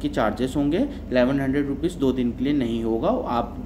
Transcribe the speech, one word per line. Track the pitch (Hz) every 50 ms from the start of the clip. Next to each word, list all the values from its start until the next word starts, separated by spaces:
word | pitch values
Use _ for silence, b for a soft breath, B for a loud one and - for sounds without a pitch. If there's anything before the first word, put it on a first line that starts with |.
| -
की | 147
charges | 143 143 117 107 107 110 123 131 -
होंगे, | 151 143 143 160 196 285 285 B B B -
इलेवन | 123 127 123 131 139 139
हंड्रेड | 139 131 131 143 143 139
रुपीज़ | 139 - 160 170 170 147
दो | 139 131 123
दिन | 127 123 120
के | 113 - 127
लिए | 139 147
नहीं | 143 123 113 117 113 113
होगा। | 113 113 113 139 190 247 - - -
आप | 120 120 117 - - 131 120